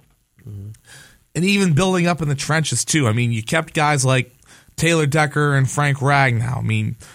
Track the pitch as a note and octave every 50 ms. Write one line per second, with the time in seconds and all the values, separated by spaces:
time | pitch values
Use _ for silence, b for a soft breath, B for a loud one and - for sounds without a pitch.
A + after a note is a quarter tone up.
0 | _ _ _ _ _ _ _ _ - A2+ G2+ G2+ G2 G#2+ A2 - B B B B
1 | B B B B B B - D3 F3 G3 G3+ G3+ G3 F3+ D3+ D3 F#3+ F#3+ F#3 F3+
2 | E3+ F3 F3 D3 D#3+ D3 C#3 C3+ - - D3+ D#3+ D3+ - - A2+ - - - D#3+
3 | C3+ A2 G#2+ A#2+ A#2+ A#2 A#2 A2 G#2+ - E3 D#3+ E3 - - D#3+ D3+ D3 D3+ C#3
4 | B2+ C3 C3 C3 B2+ - _ _ _ B B B B B B - D#3 E3 E3+ D#3+
5 | D3+ C#3+ C3+ D#3+ D3+ D3 - D3 D3 D3 C#3 C3+ C3 B2 - D3 D3 C#3+ C3+ C3+
6 | C3 C#3 C#3+ C#3 C3+ C3 A#2 A2+ A#2 A#2+ B2+ A2+ A2 A2+ A2 A2 G#2+ A2 A2+ -
7 | B B B